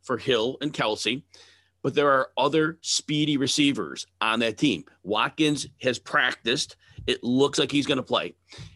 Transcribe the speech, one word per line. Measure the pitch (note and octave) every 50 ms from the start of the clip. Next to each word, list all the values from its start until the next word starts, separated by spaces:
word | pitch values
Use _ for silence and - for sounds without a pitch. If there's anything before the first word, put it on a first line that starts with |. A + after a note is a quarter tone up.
| _
for | - B2+ A2
Hill | - C3+ B2+ A2 A2 B2 C3 -
and | C#3 D3+
Kelce, | D3 - C3+ A2 G#2+ - - G#2+ A#2+ C#3 - _ _ - - - _ _ _ _ _ _
but | - C#3 B2+
there | C#3+ D3 C#3+
are | C3+ C3 C3 - _ -
other | C3 C#3+ C#3 D#3+ D#3 D#3+ E3 -
speedy | - - - - - - D3+ D3+ D3+ D3+ D3+
receivers | C3+ C#3 B2+ - - D3 C#3+ C3 A2+ F#2 C#2+ C2 - - - _ _
on | G#2+ A2 A2 A2+
that | A#2 A2+ G#2+ -
team. | D3+ C#3+ G2+ D#2 - - _ _ _
Watkins | F2+ G#2 G#2+ B2 C#3 - - D#3 D3+ D3 C3+ - - - _
has | - B2+ A#2+ -
practiced. | - - - D3 B2 B2 - - _ A2+ B2+ D3+ - - - _ _ _ - - - -
It | - - -
looks | A#2 B2 C3 C#3 C#3 - -
like | C#3+ B2+
he's | C#3+ C#3+ C3 C#3+
gonna | C#3+ C3 B2
play. | - B2 G2+ D#2 F2 - _ _ _ - - - - -